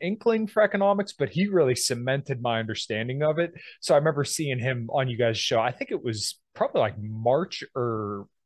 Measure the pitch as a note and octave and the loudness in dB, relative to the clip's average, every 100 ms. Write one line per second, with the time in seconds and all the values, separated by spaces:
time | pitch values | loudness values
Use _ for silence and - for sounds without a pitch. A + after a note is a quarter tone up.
0 | F3 G#3+ A#3 A3+ A3 A3 G#3 G3+ G3 G3+ | -6 -2 0 2 2 2 2 4 2 2
1 | G3+ - C#3 E3 G3+ F#3 C3+ B2 - A#2+ | 0 -2 -2 2 2 4 4 2 0 -2
2 | B2 C#3 C#3 A#2+ A#2+ A2+ A2+ G#2+ - A2 | -2 -2 -2 -4 -2 0 -2 -6 -4 -4
3 | A#2+ C3+ D3+ D#3 E3+ - - - - D3+ | -4 0 0 0 -2 -6 -20 -6 2 4
4 | D#3 D3 C#3 - D3 B2+ B2+ B2 A2+ C#3+ | 4 0 -2 -4 -2 -2 -2 -2 -2 -2
5 | C3 A2+ A#2 A2 - A#2 A#2+ - C4+ G3 | 0 2 2 2 0 2 2 -2 -6 -4
6 | B2 G#2 - - _ - B3+ F3 A2 F2+ | -4 -4 -6 -10 _ -4 0 2 0 -2
7 | G#2+ A2 A#2 C#3+ F#3+ - - C3 A#2+ A2 | -8 -2 2 2 0 -8 -8 -4 -2 -2
8 | G#2 G2+ - _ | -4 -6 -10 _